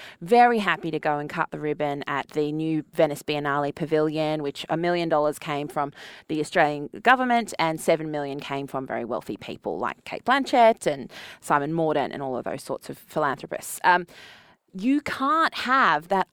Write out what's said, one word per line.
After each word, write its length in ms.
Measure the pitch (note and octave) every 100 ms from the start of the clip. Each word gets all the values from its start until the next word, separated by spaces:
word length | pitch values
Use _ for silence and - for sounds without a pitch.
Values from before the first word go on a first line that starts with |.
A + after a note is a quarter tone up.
| - -
very 380 | E3+ A#3+ A#3+ A#3
happy 320 | G3 D#3+ E3
to 80 | D#3
go 200 | D#3 D3
and 100 | D3
cut 220 | E3+ D#3
the 80 | D3+
ribbon 440 | D3+ D3 D3 C#3+ -
at 220 | C#3 -
the 220 | D3+ D3+
new 320 | D#3 D#3+ D#3 -
Venice 300 | - D#3 C#3+
Biennale 520 | - D3 C#3+ C#3+ C#3+
Pavilion, 680 | - D3 D#3 D#3 D3+ D#3 D#3
which 240 | C#3+ - -
a 80 | D#3+
million 320 | F3 F3 E3
dollars 300 | D3+ D3+ -
came 300 | D#3+ C#3+ D3
from 240 | D3+ C#3+ - - - -
the 120 | D#3
Australian 480 | D3+ F3+ D3+ D3 D3 -
government 520 | A3+ B3+ B3 A#3+ G#3 -
and 220 | D#3+ D#3+
seven 300 | - D#3+ D#3
million 300 | D3+ C#3 C#3+
came 260 | - C#3 C#3
from 200 | C3+ C3
very 180 | A#2
wealthy 320 | A#2 A#2+ - G#2+
people 420 | - - - E2
like 260 | A#2+ -
Cate 200 | - -
Blanchett 640 | - C4+ C4 B3+ A3+ A3 E3
and 240 | C#3 - - - -
Simon 320 | - D3 C#3+
Mordaunt 400 | E3 D#3+ D3 B2
and 100 | -
all 140 | C3+ B2
of 80 |
those 180 | - A#2+
sorts 260 | - - -
of 80 | C#3
philanthropists. 840 | - D#3+ D3 B2 D#3+ - - -
Um, 220 | F3+ F3+ F3 - - - - _ _
you 280 | F#3+ A#3 C#4+
can't 520 | - - C4+ D#4+ D#4+
have 520 | - B3 C4 G#3 D3+ E3
that 200 | F#3+ -